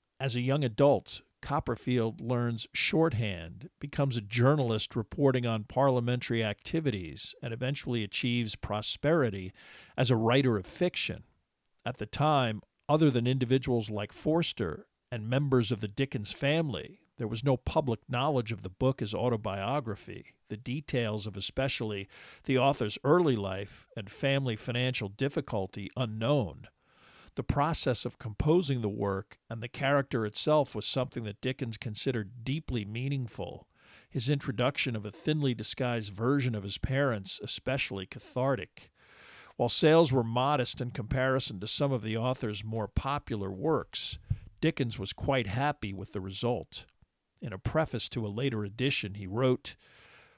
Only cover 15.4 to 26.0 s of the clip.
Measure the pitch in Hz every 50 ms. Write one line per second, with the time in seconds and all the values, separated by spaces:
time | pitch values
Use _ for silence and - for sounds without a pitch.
15.4 | 147 139 131 127 117 98 123 98 107 98 101 - 135 131 - 123 101 - - -
16.4 | 143 139 151 165 165 147 110 78 73 - 175 - _ _ _ - 123 107 117 110
17.4 | 135 143 131 123 - - - 160 147 131 113 - _ - 127 123 135 151 151 127
18.4 | 113 107 117 95 101 95 - - 131 131 131 - 120 98 - 85 104 123 120 107
19.4 | 107 104 95 98 98 107 135 147 123 113 98 - - - 92 92 - - - _
20.4 | _ - 143 - 131 - 123 156 151 - - 127 117 107 107 107 98 110 95 98
21.4 | 95 - - - 131 139 - - 120 110 104 98 98 - - - - - - -
22.4 | - - 135 127 123 139 139 - 120 104 - - - 135 156 180 175 151 127 110
23.4 | 95 95 95 98 104 104 - - - _ - 117 107 98 - - - 135 139 139
24.4 | 139 127 110 107 - - 120 120 127 127 123 - 110 98 101 - 131 139 - 170
25.4 | 139 - - 104 95 92 - 104 98 - - -